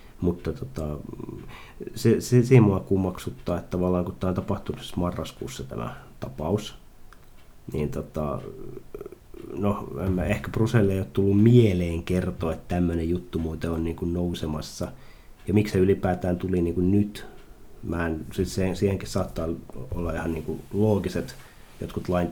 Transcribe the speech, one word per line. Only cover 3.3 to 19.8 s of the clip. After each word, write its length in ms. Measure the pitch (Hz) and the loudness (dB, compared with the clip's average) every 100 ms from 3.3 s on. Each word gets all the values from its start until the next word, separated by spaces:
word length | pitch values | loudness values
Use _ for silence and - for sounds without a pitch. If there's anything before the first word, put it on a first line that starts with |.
| - - 87 | -10 -4 -4
että 120 | - | -2
tavallaan 360 | 90 90 90 87 | 0 2 2 0
kun 100 | 90 | -2
tää 100 | 92 | -2
on 60 | 90 | -2
tapahtunut 460 | - 98 - - | -2 -4 -4 -8
siis 140 | - - | -8 -4
marraskuussa 680 | 87 85 - - - - | -2 -4 -8 -10 -10 -10
tämä 320 | 65 58 60 - - - | -10 -8 -8 -10 -16 -12
tapaus, 560 | 65 - 78 104 - - - - - - - - - - - | -10 -6 0 0 -2 -14 -20 -20 -20 -20 -20 -20 -20 -18 -8
niin, 160 | - 73 | -4 -4
tota, 520 | 71 71 78 76 65 50 50 50 50 - - - - - - - | -4 -6 -6 -4 -6 -8 -12 -12 -14 -14 -14 -16 -18 -20 -16 -12
no, 340 | 80 101 - - 67 92 | -2 -2 -2 -4 -4 -2
en 60 | |
mä, 120 | 92 | 0
ehkä 260 | 80 104 - | 0 -2 -2
Bruselle 440 | - 110 120 98 | 0 2 4 4
ei 60 | 95 | 2
ole 80 | 95 | 0
tullut 300 | - 98 101 | 2 4 8
mieleen 600 | 110 120 113 90 87 82 | 10 10 8 4 0 -2
kertoa, 500 | 85 90 90 85 82 | 0 0 0 -2 -4
että 220 | 80 - 90 | -4 -2 0
tämmönen 340 | 87 82 82 | 2 2 0
juttu 300 | 90 - 82 | -2 -2 -4
muuten 320 | 80 80 85 | -4 -4 -2
on, 120 | 82 | -2
niin 120 | 82 82 | -2 -2
kuin, 180 | 87 | -2
nousemassa. 800 | 87 87 85 80 76 78 - 87 - - - - - - | 0 -2 -2 -4 -6 -8 -8 -8 -8 -18 -20 -20 -10 2
Ja 60 | |
miksi 200 | 101 104 | 2 4
se 60 | 98 | 4
ylipäätään 580 | 92 95 95 90 92 87 | 4 4 2 0 0 0
tuli, 240 | 92 92 | 0 2
niin 120 | 85 | 2
kuin, 180 | 85 90 | 2 4
nyt? 340 | 101 104 - - - - - - - | 4 2 -2 -14 -16 -20 -20 -20 -12
Mä 220 | - 85 85 | -6 -2 -2
en, 200 | 80 - | -4 -4
siis 220 | - 90 - | -2 -2 0
se, 200 | 92 90 | -2 2
siihenkin 340 | 101 95 - | 2 0 -2
saattaa 380 | 98 90 - 82 85 - - | -2 -2 -2 -4 -4 -8 -12